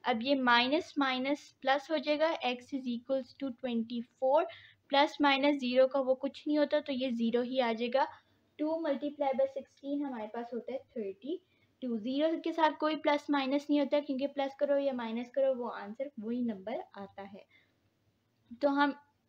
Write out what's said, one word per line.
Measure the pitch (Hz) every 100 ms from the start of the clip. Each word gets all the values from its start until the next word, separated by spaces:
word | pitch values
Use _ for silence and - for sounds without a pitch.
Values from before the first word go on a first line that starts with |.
| 226
अब | 240
ये | 247 277
minus | 254 240 254 302 - 302
minus | 269 254 262 294 - _
plus | 262 277 285
हो | 311
जाएगा, | 294 294 320 320 247
x | 247 -
is | 269 262
equals | 240 - 269 254
to | - 269
ट्वेंटी | 233 254 233 226 240
फ़ोर, | 233 _ 262 294 359 - - _ _
plus | 277 294 -
minus | 285 269 285 285
zero | 247 254 262
का | 277
वो | 254 254
कुछ | 277 - -
नहीं | 302
होता | 294 302
तो | 294
ये | 262 262
ज़ीरो | 233 233 240
ही | 247 262
आ | 233
जाएगा। | 226 240 254 302 - _ _ _ -
two | 302 330
multiply | 320 277 294 294 285
by | 262 269
sixteen | 269 - _ 277 285 285
हमारे | 240 214
पास | 233 233
होता | 240 -
है | 269
थर्टी | - 254 196 190 262 359 _ _ _ _
टू। | 254 226
ज़ीरो | 220 277 311 320
के | 330
साथ | 320 311 294
कोई | 302 311
plus | 302 294 -
minus | 285 262 285 285
नहीं | 294
होता | 285 294
क्योंकि | 294 262 277
plus | 277 269 -
करो | 285 285
या | 277 247
minus | 226 226 240 277
करो | 269 254
वो | 233
answer | 196 202 214 277 233
वही | 214 247
number | 240 196 190 285 - 202
आता | 196 -
है। | 196 202 - _ _ _ _ _ _ _ _ _ _ 240
तो | 285
हम | 277 285 269 _ _